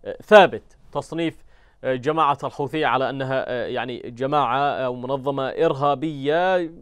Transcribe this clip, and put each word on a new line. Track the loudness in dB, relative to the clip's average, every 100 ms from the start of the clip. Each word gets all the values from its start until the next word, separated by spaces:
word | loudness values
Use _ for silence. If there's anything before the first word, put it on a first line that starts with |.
آه، | -12 -14
ثابت | 8 8 8 2 _ _ -10
تصنيف، | -10 -8 -6 -6 -6 -20 -20 _ _
آه، | -4
جماعة | -2 0 2 2 0
الحوثي | -6 -8 -6 -2
على | 0 0 -2
أنها، | -4 -4 -4 -4
آه، | -6 -6
يعني | -6 -6 -10
جماعة | -12 -6 0 0 2 0
أو | 0 -2 -4
منظمة | -6 -6 -4 -4 -4 -4
إرهابية | 0 0 2 0 0 -4 -4 -2 0 2 0 -2 -12